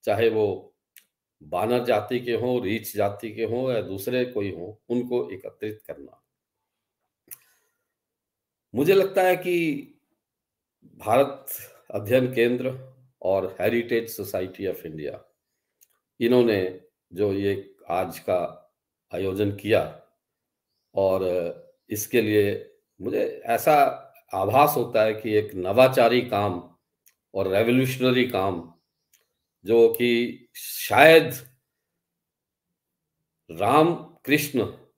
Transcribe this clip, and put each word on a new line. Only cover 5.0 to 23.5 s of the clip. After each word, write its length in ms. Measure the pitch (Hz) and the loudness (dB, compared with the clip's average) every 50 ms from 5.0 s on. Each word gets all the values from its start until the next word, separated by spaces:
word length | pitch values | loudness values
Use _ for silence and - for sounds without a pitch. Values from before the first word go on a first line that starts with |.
| 120 123 123 123 - - | -2 -2 -4 -4 -4 -6
एकत्रित 520 | 98 90 - - _ _ - 107 107 - _ | -10 -14 -14 -18 _ _ -12 -12 -12 -14 _
करना। 340 | - - 71 69 - - _ _ _ _ _ _ _ _ _ _ _ _ _ _ _ _ _ _ _ _ _ _ _ - _ _ _ _ _ _ _ _ _ _ _ _ _ _ _ _ _ _ _ _ _ _ _ _ _ _ _ - | -18 -18 -16 -18 -20 -20 _ _ _ _ _ _ _ _ _ _ _ _ _ _ _ _ _ _ _ _ _ _ _ -20 _ _ _ _ _ _ _ _ _ _ _ _ _ _ _ _ _ _ _ _ _ _ _ _ _ _ _ -4
मुझे 200 | - 147 175 196 | -2 2 4 4
लगता 280 | 196 190 190 190 196 | 4 4 2 2 2
है 140 | 185 185 180 | 2 2 2
कि 540 | 180 - 180 175 175 170 160 143 - - - _ _ _ _ _ _ _ _ _ _ _ _ _ _ _ _ _ _ _ | 0 0 -2 0 0 0 -2 -4 -6 -8 -16 _ _ _ _ _ _ _ _ _ _ _ _ _ _ _ _ _ _ _
भारत 640 | - _ - - 107 110 131 139 - - - - - - - - - - - _ _ | -20 _ -12 -2 0 2 2 2 0 -2 -14 -12 -14 -14 -14 -14 -20 -20 -20 _ _
अध्ययन 440 | - 104 104 107 123 131 127 123 123 | -8 -8 -2 2 2 2 2 2 2
केंद्र 600 | 113 117 120 123 123 123 127 127 - - - - _ _ _ _ _ | 2 2 2 2 -2 -4 -6 -8 -8 -16 -20 -20 _ _ _ _ _
और 340 | - 92 95 98 95 92 - - | -2 0 0 0 0 -4 -6 -2
Heritage 600 | 90 107 117 120 117 117 120 117 113 110 - - | -2 0 0 0 -2 -2 -4 -4 -4 -6 -10 -12
Society 540 | 101 92 - 95 92 92 - - 101 92 82 | -10 -8 -6 -6 -6 -8 -10 -8 -6 -6 -6
of 180 | - - 82 | -8 -12 -14
India, 240 | 78 78 76 69 - - - _ _ _ _ _ _ _ _ _ _ _ _ _ _ _ _ _ _ _ | -12 -10 -10 -10 -12 -12 -18 _ _ _ _ _ _ _ _ _ _ _ _ _ _ _ _ _ _ _
इन्होंने 600 | 117 117 127 123 120 117 107 98 92 90 90 - _ _ _ _ _ _ | 0 4 4 4 4 4 2 0 -2 -4 -6 -12 _ _ _ _ _ _
जो 200 | - 87 104 101 | -6 -2 -2 -2
ये 420 | 98 98 101 101 98 95 - - _ _ _ - | 0 -2 -2 -2 -4 -4 -8 -16 _ _ _ -6
आज 300 | 82 90 95 85 - - | -4 -4 -4 -6 -8 -12
का 540 | - - 92 90 85 - - - _ _ _ _ _ _ _ _ _ _ - | -4 -2 -2 -2 -2 -6 -10 -14 _ _ _ _ _ _ _ _ _ _ -8
आयोजन 420 | 85 98 95 92 98 104 104 101 | -6 -6 -4 -2 -2 -2 -4 -4
किया 460 | 98 - 101 110 98 76 76 - - _ _ _ _ _ _ _ _ _ _ _ _ _ _ _ _ _ _ _ | -6 -2 0 0 0 0 -2 -10 -18 _ _ _ _ _ _ _ _ _ _ _ _ _ _ _ _ _ _ _
और 300 | 98 98 95 95 95 95 90 90 90 85 85 - - - _ _ _ _ _ | 0 0 0 0 0 -2 -2 -2 -4 -4 -6 -10 -12 -18 _ _ _ _ _
इसके 320 | 110 101 - - - 120 | -10 -10 -8 0 0 0
लिए 540 | 110 107 107 107 101 101 - - - - _ _ _ _ _ _ | 0 2 2 2 2 2 -2 -6 -10 -16 _ _ _ _ _ _
मुझे 420 | 90 - - 104 - - - - - | -10 -6 -4 -2 -4 -4 -6 -10 -4
ऐसा 300 | - | -4